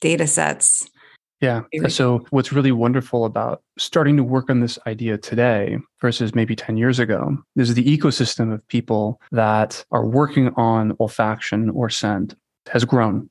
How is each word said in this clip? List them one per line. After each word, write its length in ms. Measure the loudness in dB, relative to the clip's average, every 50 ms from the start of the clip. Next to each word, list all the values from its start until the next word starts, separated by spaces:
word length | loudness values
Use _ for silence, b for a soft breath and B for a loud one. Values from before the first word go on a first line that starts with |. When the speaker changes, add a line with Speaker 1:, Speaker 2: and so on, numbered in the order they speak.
Speaker 1:
data 260 | -2 0 0 0 0
sets. 600 | 0 0 0 0 0 -2 0 0 0 0 0 -4 -8 b b b b b b _ _ _ -2
Speaker 2:
Yeah. 220 | -2 0 0 -2 -4 -6
Speaker 1:
Very 180 | -6 -2 -2 -2
Speaker 2:
So 340 | 0 0 2 2 2 0 -2 -2
what's 220 | 0 0 0 0
really 200 | 0 0 2 2
wonderful 520 | 2 2 0 0 0 -2 -2 -2 -2 -2 -2
about 380 | -2 -2 -4 -4 -4 -6 -8 _ _ _ -10
starting 380 | -6 -2 0 2 4 4 4
to 80 | 2 2
work 240 | 2 0 -2 0 2
on 100 | 0 0
this 180 | 0 -2 -4 -8 -10
idea 320 | -10 -8 -6 -4 -4 -4 -4
today 600 | -6 -4 -2 0 2 2 2 2 0 -2 -4 -6 -8 _ _ -4
versus 340 | -2 -2 -2 -2 -2 0 0
maybe 220 | 0 0 0 -2
ten 200 | -6 -6 -4 -2
years 220 | 0 2 2 2 2
ago 380 | 0 0 0 -2 -2 -2 -4 -6 -8 _ -2
is 200 | 0 2 2 2
the 100 | 2 2 2 2 2
ecosystem 540 | 2 2 2 2 -2 -2 -2 -2 -2 -2
of 140 | -4 -6 -6 -4
people 520 | -4 -4 -2 0 0 0 0 -2 -4 -8 b b
that 540 | 0 2 2 4 4 2 0 0 -4 -10 -8 -4
are 140 | -2 -2 0
working 420 | 2 2 2 2 2 2 2 2 2 2
on 360 | 2 2 2 2 2 0 0 0
olfaction 720 | -2 -4 -2 0 0 0 0 -2 -4 -6 -4 -2 -2 -2 -2 -2
or 140 | -2 -2 -4
scent 440 | -4 -4 -2 -2 -2 -2 -4 -6 -8 _ _ _ _ _ -8 -2
has 120 | -2 0 0
grown 440 | 2 2 2 2 2 0 -4 -6 -8